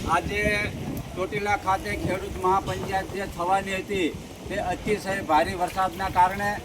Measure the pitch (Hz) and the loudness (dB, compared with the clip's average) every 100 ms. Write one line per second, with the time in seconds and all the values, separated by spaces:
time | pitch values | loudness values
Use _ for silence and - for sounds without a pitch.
0 | - 170 180 202 208 208 208 - - - | 0 0 0 0 2 2 0 -4 -6 -6
1 | - 175 190 208 202 196 190 190 202 202 | -6 -4 -4 -2 0 0 2 0 0 -4
2 | - 185 196 170 185 196 190 190 185 190 | -2 -2 -4 0 2 2 2 -2 -2 -2
3 | 190 185 185 165 175 196 190 190 190 196 | -2 -4 -6 -2 2 2 2 -4 -2 0
4 | 156 - - - - 196 185 175 214 202 | 0 -2 -10 -12 -6 -4 -2 -2 0 0
5 | 190 190 - 156 180 185 175 185 185 170 | 0 -2 4 4 4 0 -2 2 0 0
6 | 190 185 180 196 202 208 | 0 6 4 4 0 -2